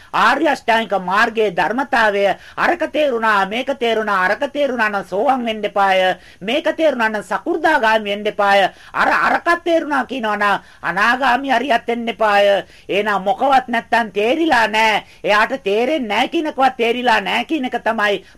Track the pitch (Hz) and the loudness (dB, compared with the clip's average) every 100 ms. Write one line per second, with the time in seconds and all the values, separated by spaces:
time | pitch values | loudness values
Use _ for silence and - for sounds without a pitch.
0 | - 165 208 269 311 269 - 226 220 196 | -6 0 2 2 0 0 0 0 0 -4
1 | 180 196 233 220 214 175 156 247 277 247 | -2 0 0 0 -2 0 -2 -2 -2 2
2 | 220 202 202 - - - 208 339 294 277 | 2 2 0 -2 -6 -2 -2 0 -2 -2
3 | 302 233 220 208 190 220 262 269 233 220 | 0 0 0 0 0 -4 -6 -4 -2 0
4 | 214 196 185 208 277 294 285 247 214 202 | 0 0 0 0 -4 -2 -2 0 -2 -2
5 | 180 185 269 262 233 220 208 202 196 190 | -4 -2 0 0 -2 -4 -4 0 2 2
6 | 185 180 - - 190 277 330 311 320 254 | 2 -2 -8 -12 -6 -2 -2 0 0 2
7 | 220 214 - 214 - 349 330 302 226 220 | -2 -2 -6 -6 -4 -2 0 2 2 0
8 | 208 202 208 208 202 202 185 - - - | -2 -4 -4 0 4 4 2 -2 -10 -2
9 | 214 - 170 302 - 339 349 330 294 285 | 0 2 0 0 0 -2 0 0 0 -4
10 | 240 269 220 208 208 185 - - 147 175 | -4 -4 -4 0 0 0 -4 -10 -6 0
11 | 220 254 269 240 277 233 269 233 - 240 | 0 2 2 0 0 -2 0 -2 -2 -4
12 | 226 226 214 202 202 196 - - - 170 | -6 -2 2 4 4 2 -2 -14 -4 -2
13 | 214 202 190 196 262 269 247 233 - 226 | 0 -2 -2 0 2 2 2 -4 -2 -2
14 | 226 202 214 311 330 254 214 214 220 202 | 0 -2 0 0 2 2 2 2 2 0
15 | - - 170 208 226 185 196 202 247 311 | -4 -8 0 2 2 -2 -2 0 0 -2
16 | 233 208 262 339 311 262 262 254 226 240 | -2 -2 -2 -2 -4 0 0 2 -2 0
17 | 247 214 190 208 240 320 254 233 - 226 | 0 0 0 -4 -2 -4 -4 -4 -4 0
18 | 208 196 - | 0 -2 -6